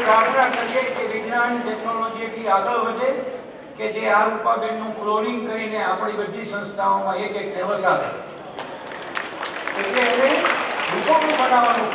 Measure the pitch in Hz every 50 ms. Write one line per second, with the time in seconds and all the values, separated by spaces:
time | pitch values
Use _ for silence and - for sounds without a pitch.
0 | 240 220 220 220 226 - 269 269 247 240 247 240 233 226 240 262 247 - - -
1 | - 214 214 220 - 220 240 240 240 240 240 240 233 214 214 214 220 226 226 226
2 | 226 226 226 220 226 220 220 226 226 208 196 196 190 - - - - 226 220 233
3 | 254 262 - - - - - - - - - - - - - 214 214 214 214 214
4 | 220 - 214 214 220 220 220 214 214 226 226 - 220 220 226 220 220 220 214 -
5 | 202 208 214 214 220 240 247 220 208 208 220 226 220 214 214 214 196 190 190 -
6 | 214 214 208 208 202 180 202 220 - 208 202 202 208 196 - 202 196 196 196 190
7 | 190 190 190 190 202 196 - - - 202 - 180 185 202 202 180 185 180 - -
8 | - - - - - - - - - - - - - - - - - - - -
9 | - - - - - - - - - - - - - - - - 202 196 202 254
10 | 247 240 247 247 269 269 302 330 - - - - - - - - - - - 180
11 | - - 320 311 302 302 302 269 254 247 254 240 240 233 240 220 214 220